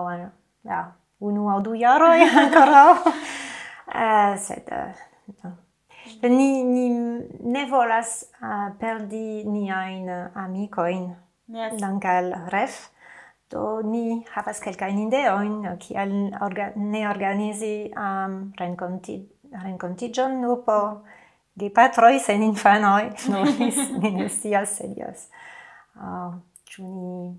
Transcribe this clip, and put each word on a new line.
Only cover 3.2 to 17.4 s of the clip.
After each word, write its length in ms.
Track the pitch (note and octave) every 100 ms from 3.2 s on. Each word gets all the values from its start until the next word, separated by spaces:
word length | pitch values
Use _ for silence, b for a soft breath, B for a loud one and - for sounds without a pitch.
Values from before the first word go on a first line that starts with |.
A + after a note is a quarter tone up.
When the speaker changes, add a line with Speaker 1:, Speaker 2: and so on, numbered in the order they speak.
| B B B B B B
Speaker 1:
Eh, 520 | - - A3+ G#3+ G3+ G3
sed, 300 | - - -
eh, 280 | - - F#3+ B B -
no. 180 | G3+ F3+ - _ _ _ B A3+ B
Ni, 460 | B3 B3+ C4+ C4+
ni 240 | B3+ B3 B3 A#3+ A#3 A#3+ - -
ne 260 | A#3 C4 C4
volas, 580 | C4+ A#3 A3+ A#3 - -
eh, 380 | _ A3 G#3 G3+ G3
perdi 680 | A3+ A3 G#3 A3 A3 G#3+
niajn 640 | G#3 G#3 G3+ F#3+ F#3 F#3+ F#3 F3+ F3+
amikojn 760 | G3 F#3+ F#3+ G3+ - E3+ F#3 F3+ F3 _ _ -
Speaker 2:
Yes. 300 | A3+ A3 A3
Speaker 1:
dank' 260 | G3+ G3
al 280 | G3 F3+ F3+ F#3
Ref. 440 | F3 G3 C4+ - - B B B B B
Do, 360 | _ - G#3+ A3
ni 440 | G#3+ A#3 A3+ A3+ A3+
havas 320 | G#3 G#3 G#3
kelkajn 380 | G#3 F#3 F#3+ G3
ideojn, 560 | G#3+ C4 C4 G3 G#3 G#3+ G3 F3+
kiel 340 | - G3 G3 G3+ G3+
orga-, 380 | - G3+ F#3+ G3+
ne 320 | G#3 G#3 G#3+ G#3
organizi, 840 | G3 G3 G3